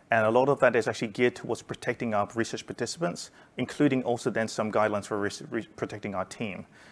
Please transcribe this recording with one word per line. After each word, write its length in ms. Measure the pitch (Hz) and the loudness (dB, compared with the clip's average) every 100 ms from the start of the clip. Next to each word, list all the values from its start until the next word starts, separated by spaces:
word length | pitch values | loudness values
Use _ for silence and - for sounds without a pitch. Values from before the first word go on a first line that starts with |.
| - | 0
and 160 | 113 110 | 2 6
a 60 | |
lot 180 | 120 135 | 6 4
of 100 | 135 | 6
that 140 | 127 117 | 6 4
is 120 | 113 | 2
actually 220 | 110 117 | 0 -4
geared 260 | 104 123 - | 2 2 2
towards 260 | 117 113 | -4 -6
protecting 540 | - 120 - 117 120 107 | -6 -6 -4 -4 0 0
our 120 | 101 | 0
research 320 | 117 110 113 - | -2 -2 -4 -8
participants, 640 | 107 - - 175 - - - - - | -6 -6 -4 -6 -6 -12 -18 -12 -6
including 460 | 127 - 147 131 | -4 2 4 4
also 260 | 120 120 135 | 0 -2 -2
then 160 | 110 110 | -2 -2
some 240 | - 107 | -2 0
guidelines 340 | 110 107 104 - | 2 2 0 -2
for 140 | 107 | -2
res-, 240 | 101 - - | -2 -4 -6
re-, 160 | 117 - - | -6 -8 -8
protecting 400 | 113 107 107 95 | -8 -6 -6 -6
our 100 | 92 | -6
team. 400 | - 113 90 - - - | -6 -8 -8 -14 -20 -20